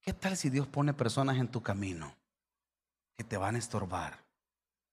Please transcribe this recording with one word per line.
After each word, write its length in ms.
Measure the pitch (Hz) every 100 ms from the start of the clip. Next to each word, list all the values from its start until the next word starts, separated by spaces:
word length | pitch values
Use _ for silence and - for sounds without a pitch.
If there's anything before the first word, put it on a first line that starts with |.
¿Qué 120 | -
tal 220 | - 190 190
si 140 | 147
Dios 180 | 131 139
pone 260 | 147 147
personas 440 | 143 113 127 135 131
en 100 | 123
tu 140 | 120
camino 540 | - 98 98 85 73 - _ _ _ _ _ _ _ _ _ -
que 60 |
te 140 | 110 107
van 180 | 95 117
a 40 |
estorbar 600 | 110 107 92 90 85 - _ _ _ _ _ _ _